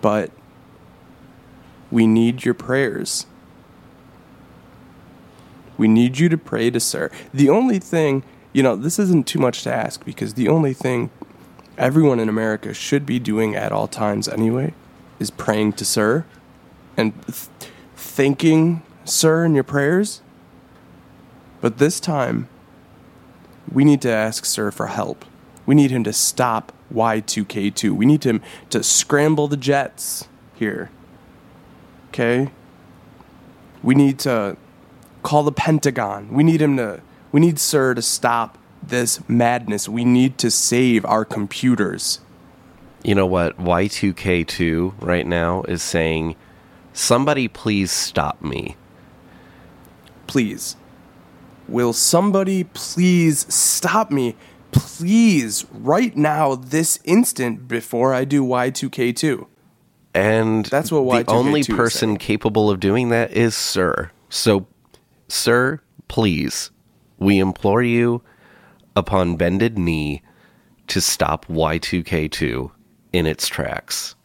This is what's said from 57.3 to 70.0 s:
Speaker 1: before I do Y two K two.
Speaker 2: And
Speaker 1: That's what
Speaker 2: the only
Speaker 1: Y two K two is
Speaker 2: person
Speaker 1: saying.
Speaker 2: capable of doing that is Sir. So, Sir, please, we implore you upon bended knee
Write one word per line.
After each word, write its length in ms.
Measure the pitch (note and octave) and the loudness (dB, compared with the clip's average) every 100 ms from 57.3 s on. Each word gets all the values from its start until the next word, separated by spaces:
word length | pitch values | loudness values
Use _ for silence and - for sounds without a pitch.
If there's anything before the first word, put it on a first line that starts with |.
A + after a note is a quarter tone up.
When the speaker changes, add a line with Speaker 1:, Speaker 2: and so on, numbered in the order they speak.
| - B2 A2 B2 | -2 -4 -4 -6
Speaker 1:
before 460 | B2 - A#2+ B2+ | -6 -4 -2 0
I 120 | C3 C3+ | 0 0
do 180 | C#3+ | 0
Y 260 | C3 B2 B2 | 2 0 -2
two 180 | C3 C3+ | -4 -8
K 220 | - B2 | -2 -2
two. 340 | A#2+ D#3+ C3 - _ _ _ _ _ _ | 0 -2 -2 -8 _ _ _ _ _ _
Speaker 2:
And 520 | - G2+ A2 A2 A2 G#2 | 0 2 2 2 0 0
Speaker 1:
That's 260 | C3+ D#3+ | -2 0
what 340 | D#3+ B2+ B2 A#2 | 0 2 0 2
Speaker 2:
the 60 | |
only 300 | A2+ C3 D3+ | 2 2 0
Speaker 1:
Y 0 | |
two 20 | |
K 40 | C3+ | 0
two 60 | |
is 40 | G#2+ | 0
Speaker 2:
person 320 | A#2 - A2+ | 0 0 -2
Speaker 1:
saying. 80 | G#2 | -2
Speaker 2:
capable 520 | - G#2+ A2 G#2+ G#2+ | -2 -2 0 2 2
of 80 | F#2+ | 2
doing 300 | F#2+ G#2+ B2 | 2 2 2
that 220 | A#2 A#2 | 0 0
is 240 | - A#2 A2 | 0 0 0
Sir. 560 | - F#2+ F2+ - E2+ _ _ | -4 0 0 -2 -6 _ _
So, 380 | - - G2+ F#2+ _ _ _ _ _ _ | -2 2 2 0 _ _ _ _ _ _
Sir, 540 | - - A#2+ B2+ D3+ _ _ - | -4 0 2 0 -4 _ _ -8
please, 600 | - A2 D#2 C2+ - - _ _ _ _ _ | 0 2 0 -4 -6 -10 _ _ _ _ _
we 220 | F#2+ G2 | 2 4
implore 440 | F#2+ E2+ G#2 G#2+ | 2 0 0 2
you 380 | A#2+ A#2 A#2+ A#2+ _ _ _ - _ _ _ - | 2 2 0 -2 _ _ _ -20 _ _ _ -4
upon 420 | F2+ G2 F2+ E2 | 0 0 0 0
bended 400 | E2+ F#2+ A2+ A2 | 0 2 0 0
knee 440 | E2+ D#2+ | -2 -2